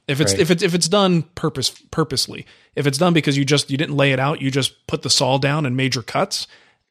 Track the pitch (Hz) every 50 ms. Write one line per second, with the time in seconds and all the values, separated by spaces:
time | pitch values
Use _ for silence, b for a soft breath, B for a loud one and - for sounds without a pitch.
0 | _ - 139 135 151 - 98 208 180 156 180 165 208 175 170 180 156 160 196 208
1 | 196 185 175 165 147 - - - - 113 - 135 123 - - - _ - - 165
2 | 156 - 135 117 - - - - - b b b b b b 147 135 143 131 135
3 | 180 175 170 156 - 151 135 139 143 131 147 139 - - 135 131 160 139 143 139
4 | 139 139 135 127 135 143 160 - 135 135 131 139 127 - - _ _ - 165 143
5 | - 123 - - 139 127 135 139 135 139 143 160 156 127 123 131 131 131 120 127
6 | 110 - - 139 190 196 - - - - b b b b b b b _